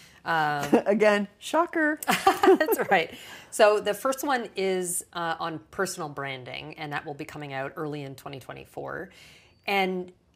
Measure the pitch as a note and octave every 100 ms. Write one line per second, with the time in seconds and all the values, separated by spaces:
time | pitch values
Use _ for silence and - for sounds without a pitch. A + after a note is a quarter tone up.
0 | - - - D#3+ D3+ D3 C#3+ A#3 - G#3
1 | G#3+ G#3 G3+ _ - D#4 F4 E4+ D4+ D4+
2 | - - F#4+ F4+ - F4+ D#4 D#4 - F#3+
3 | D#3+ - - - - - G#3 G#3 F#3+ G#3
4 | C4 C4+ D4 B3+ G#3+ - F#3+ F#3 F3+ E3+
5 | - F3 E3 D#3+ E3+ D#3 - - - -
6 | D#3 C#3+ C#3 C3 B2 C3+ D3 D#3 D3+ D3
7 | D3+ C#3+ D3 D3+ C#3+ C3+ C#3 - D3+ D3+
8 | C3+ C3 D3 C3+ - C#3 - C#3+ C3+ C#3+
9 | F#3+ - - - _ _ - G3 F#3+ F#3
10 | F3+ _ _